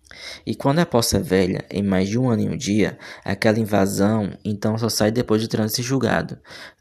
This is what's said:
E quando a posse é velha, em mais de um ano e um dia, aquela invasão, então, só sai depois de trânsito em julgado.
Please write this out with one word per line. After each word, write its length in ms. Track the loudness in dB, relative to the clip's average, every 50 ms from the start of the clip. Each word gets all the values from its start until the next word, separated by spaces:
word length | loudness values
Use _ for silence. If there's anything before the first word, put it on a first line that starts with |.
| _ -20 -20 -20 -18 -16 -16 -12 -8
E 80 | -8 -6
quando 240 | -2 0 0 2 2
a 80 | 2
posse 300 | 2 2 2 2 2 0
é 20 | 0
velha, 460 | 2 2 2 2 2 2 0 -4 -6 -6
em 120 | -4 -2
mais 260 | 0 2 2 2 2 0
de 100 | 0 0
um 120 | 0 2
ano 120 | 2 0
e 60 | 0 -2
um 80 | -4
dia, 420 | -4 -2 0 2 2 2 2 0 -6 -14 -18 -18 -10 -6
aquela 340 | -6 -2 0 2 2 2 2
invasão, 720 | 0 2 2 2 2 2 2 2 2 2 2 0 -2 -4 -6 -8 -6
então, 320 | -6 -4 -2 -2 -2 -2
só 120 | 0 -2 -2
sai 220 | 0 2 2 2
depois 300 | 2 0 0 2 0 0
de 80 | 0 0
trânsito 320 | -2 -2 -2 -2 -2 -4
em 40 | -4
julgado. 540 | -2 -2 0 0 0 0 0 -2 -4 -8 -14 -16 -18 -20 -18 -20 -20 -14 _